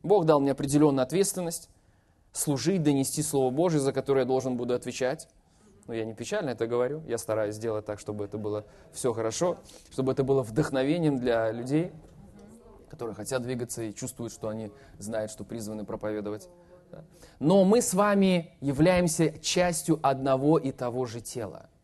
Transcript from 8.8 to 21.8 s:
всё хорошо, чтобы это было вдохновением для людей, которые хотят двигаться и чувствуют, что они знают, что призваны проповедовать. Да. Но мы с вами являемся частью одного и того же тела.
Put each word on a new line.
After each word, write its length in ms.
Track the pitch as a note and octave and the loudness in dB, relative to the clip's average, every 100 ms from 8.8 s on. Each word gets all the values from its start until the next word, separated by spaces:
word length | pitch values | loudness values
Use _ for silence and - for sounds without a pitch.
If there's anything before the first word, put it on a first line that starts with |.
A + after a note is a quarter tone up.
| - | -18
всё 220 | - B2+ | -4 -2
хорошо, 440 | A2+ A2+ - F3 - - - - | -2 -4 0 -2 -2 -12 -20 -10
чтобы 220 | - C3 | -4 -2
это 100 | C3 | 0
было 180 | C3+ C3+ | 2 2
вдохновением 800 | A2 A2 - C3+ C3+ F3 D#3 C3+ | 2 -2 0 0 0 2 2 2
для 320 | B2 A#2 A2+ | 2 2 0
людей, 400 | A#2 B2 D3+ F3+ - - - - - - - - - - | -2 -2 -2 -2 -8 -20 -20 -20 -20 -20 -20 -20 -20 -20
которые 260 | - A#2 G#2 | -12 -10 -8
хотят 280 | G2+ C3 | -6 -4
двигаться 400 | A#2+ B2 A#2+ - | -4 -6 -6 -6
и 100 | A2 | -8
чувствуют, 400 | G2+ B2 - A#2 | -8 -10 -8 -12
что 140 | - A2 | -8 -8
они 240 | A2 G#2+ - - - | -6 -10 -14 -20 -14
знают, 320 | G2+ A2+ G#2+ | -6 -6 -6
что 140 | - | -10
призваны 420 | G#2 A#2 G#2 G#2+ G2+ | -12 -10 -8 -10 -8
проповедовать. 640 | F#2+ G#2+ G#2+ G#2 G#2 - - - - _ | -6 -4 -4 -4 -8 -12 -20 -20 -20 _
Да. 120 | - D#3+ - - - | -20 -20 -20 -20 -2
Но 260 | C#3+ G3 F#3 | 4 6 6
мы 180 | A#3 | 4
с 100 | A#3+ | 4
вами 640 | F#3 G#3 G3 F#3+ F3+ D#3+ _ | 2 2 4 4 2 -2 _
являемся 680 | C3+ C3+ E3+ F3+ F3 D#3+ D#3 D#3 | -4 4 4 6 2 2 0 0
частью 640 | - F#3 F3+ E3+ - D#3 | -2 2 2 0 0 2
одного 560 | C#3 C3 C3+ C3 D3 D#3+ | 2 2 2 2 4 4
и 140 | C3+ | 2
того 340 | - B2 B2 B2 | -4 -4 -2 -4
же 160 | A#2 | -6
тела. 480 | G#2+ B2 G2+ C2+ - _ | -10 -8 -10 -12 -20 _